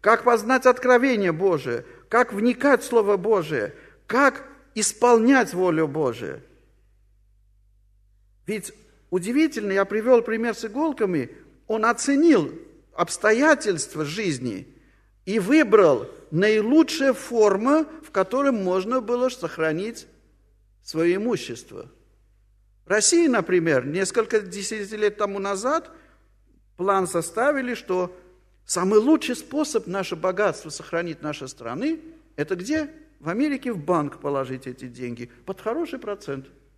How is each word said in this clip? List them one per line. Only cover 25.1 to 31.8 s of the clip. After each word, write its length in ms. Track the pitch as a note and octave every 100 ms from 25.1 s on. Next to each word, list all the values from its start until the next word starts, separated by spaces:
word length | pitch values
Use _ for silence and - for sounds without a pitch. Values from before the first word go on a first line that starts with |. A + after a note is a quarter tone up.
| G#3
тому 240 | G3+ G3
назад 500 | G3 G3 A#3+ D#4+ - - _ _ _ _ _ _ _ _
план 320 | F#3+ F#3+ F3+
составили, 680 | E3+ D#3+ - C4 C#4+ B3
что 420 | A#3+ - F3+ F3+ - - _ _ _
самый 360 | _ - F#3 G#3+
лучший 340 | A#3+ D#4 -
способ 540 | B3 - C#4 D#4 A3+ -
наше 260 | F#3+ F#3
богатство 560 | E3 F#3 F#3 G#3 D#3 D#3
сохранить 500 | - - E3+ F3 D3+
нашей 280 | D3+ D3 C3
страны, 500 | - A#2 C3